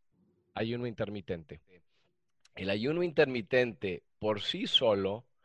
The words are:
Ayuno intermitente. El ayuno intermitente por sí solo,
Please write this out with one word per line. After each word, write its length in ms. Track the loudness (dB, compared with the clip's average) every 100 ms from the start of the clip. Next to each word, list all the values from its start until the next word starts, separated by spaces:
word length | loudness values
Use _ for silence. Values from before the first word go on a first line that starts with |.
| _ _ _ _ _
Ayuno 320 | -6 -4 -2 -4
intermitente. 760 | -4 -6 -6 -6 -8 -8 -20 _ -20 _ _ _ _ _ _ _
El 160 | -6 -2
ayuno 320 | 0 0 0
intermitente 1000 | 0 4 4 4 2 2 2 0 -4 -6 _ -4
por 200 | -2 -2
sí 280 | -2 -4 0
solo, 580 | 2 4 2 0 -4 -10 _